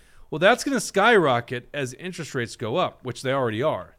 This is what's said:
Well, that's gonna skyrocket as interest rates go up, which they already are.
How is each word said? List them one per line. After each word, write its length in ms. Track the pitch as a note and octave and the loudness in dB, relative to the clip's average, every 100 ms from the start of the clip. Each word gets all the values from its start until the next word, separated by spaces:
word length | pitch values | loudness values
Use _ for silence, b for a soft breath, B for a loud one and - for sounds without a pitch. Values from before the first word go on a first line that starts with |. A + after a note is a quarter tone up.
| b b b | b b b
Well, 120 | D#3 | 2
that's 240 | F3+ B3 | 4 4
gonna 160 | - C4 | 2 -4
skyrocket 880 | - G3+ G#3+ A3+ D#3 A#2+ A#2 B2 - | -2 2 6 6 6 2 0 -8 -8
as 220 | D3 C3 | -8 -8
interest 400 | B2+ F3 F3 C#3+ | -8 -12 -12 -8
rates 220 | C#3 A#2 - | -6 -6 -6
go 200 | A2 D3+ | -4 -2
up, 260 | D#3 - | -2 -4
which 180 | B2 A#2 | -12 -6
they 100 | B2+ | -2
already 300 | C3+ B2 G#2+ | 0 0 0
are. 320 | D3+ A2 E2 | -2 -2 -8